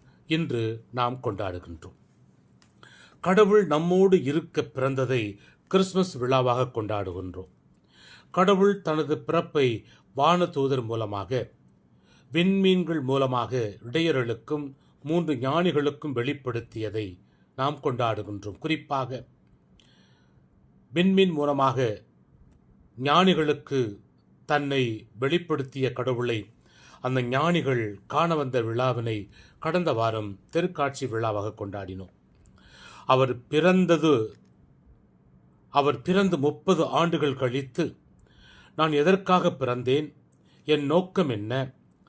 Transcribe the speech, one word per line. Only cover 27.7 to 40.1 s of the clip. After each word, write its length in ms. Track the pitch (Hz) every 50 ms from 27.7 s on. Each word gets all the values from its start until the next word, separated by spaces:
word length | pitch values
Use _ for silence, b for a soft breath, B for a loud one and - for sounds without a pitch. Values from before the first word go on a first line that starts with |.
| 131 120 113 104 101 98 - -
காண 280 | 135 147 165 170 165
வந்த 260 | 151 143 131 120 123
விழாவினை 680 | 113 110 113 120 127 131 120 120 113 117 110 104 95 - b b b b b b
கடந்த 340 | - 160 165 180 175 160 127
வாரம் 460 | 113 113 113 110 110 104 101 98 - _ _
தெருக்காட்சி 580 | - 165 175 180 180 - 143 139 135 - 135 113
விழாவாக 440 | 107 113 117 113 104 104 101 107 104 -
கொண்டாடினோம். 540 | 107 101 95 101 98 92 95 92 92 87 _ _ _ _ _ _ _ - _ B B B B B B B B B B
அவர் 420 | B 131 131 131 123 123 120 - -
பிறந்தது, 880 | 147 151 160 180 185 185 185 175 170 151 151 160 143 117 110 110 - - _ _ _ _ _ _ _ _ _ _ - _ _ _ _ _ _ _ _ _ _ _ _ _ _ _
அவர் 320 | - 143 139 143 131 -
பிறந்து 360 | - 175 180 196 202 190 175 143
முப்பது 480 | 135 151 147 - - 185 180 156 160
ஆண்டுகள் 500 | 131 123 147 170 170 170 156 147 143 131
கழித்து, 640 | 131 135 123 123 139 135 - - - 160 - - _ _ _ _ _ b b b b b b b b b b b
"நான் 160 | - 156 160
எதற்காக 580 | 151 143 147 180 190 190 190 - 185 180 175 175
பிறந்தேன், 640 | 139 131 135 120 123 127 123 127 131 147 156 147